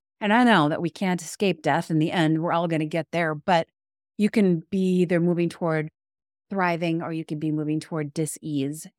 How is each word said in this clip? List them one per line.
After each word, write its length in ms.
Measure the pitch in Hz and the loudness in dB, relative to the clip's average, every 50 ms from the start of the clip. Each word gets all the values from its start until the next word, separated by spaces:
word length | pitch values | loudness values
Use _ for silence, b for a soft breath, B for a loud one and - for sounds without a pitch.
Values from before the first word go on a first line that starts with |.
| _ _ _ _ | _ _ _ _
And 120 | 220 202 208 | 0 2 4
I 120 | 240 247 | 4 6
know 240 | 240 220 180 147 147 | 6 6 6 4 4
that 100 | 156 - | 2 0
we 80 | 175 160 | -4 -6
can't 320 | - - 202 185 180 175 | -4 -2 -2 -2 -2 -2
escape 400 | - - - - 208 190 175 - - | -4 -10 -6 -2 0 0 0 0 0
death 280 | 156 139 165 170 - | 0 0 0 0 0
in 80 | 165 156 | 0 0
the 140 | 151 - - | 0 0 0
end. 300 | 185 160 156 160 160 160 | 0 2 2 2 0 0
We're 100 | 175 160 | -2 -2
all 160 | 170 170 175 | -2 0 -2
gonna 180 | 165 156 160 | -2 -2 -4
get 220 | 156 160 165 151 - | -2 -4 -6 -6 -4
there, 240 | - 165 175 160 156 | -4 -2 -2 -2 -4
but 340 | 151 - - 180 165 165 - _ _ _ _ _ _ _ _ _ | -4 0 0 2 2 0 -2 _ _ _ _ _ _ _ _ _
you 140 | - 208 214 | 0 0 2
can 320 | - 233 208 185 175 160 170 - | 4 4 4 4 2 0 -2 -4
be 300 | - 190 190 185 180 180 180 | -2 0 0 2 2 2 2
either 180 | 165 180 170 | 2 2 2
moving 280 | 170 175 175 170 175 165 | 2 2 2 0 0 -2
toward 420 | - - 180 165 160 156 151 156 - _ _ _ _ _ _ _ _ _ _ _ | -2 -4 -4 -2 -2 -2 -4 -6 -10 _ _ _ _ _ _ _ _ _ _ _
thriving 520 | 196 196 180 180 170 160 175 170 165 165 160 | -4 -2 0 0 0 0 -2 -2 -2 -2 -4
or 100 | 156 165 | -4 -6
you 120 | 160 160 | -8 -6
can 140 | - 160 151 | -6 -8 -4
be 120 | 160 156 | -4 -2
moving 300 | 151 151 151 151 151 156 | -2 -2 -2 -2 -2 -4
toward 340 | - - 175 156 151 147 - | -4 -6 -6 -6 -6 -6 -4
dis-ease. 720 | 165 160 151 - - - 160 147 143 135 139 151 156 - - - | -4 -6 -6 -6 -10 -8 -6 -4 -4 -4 -4 -6 -8 -12 -18 -18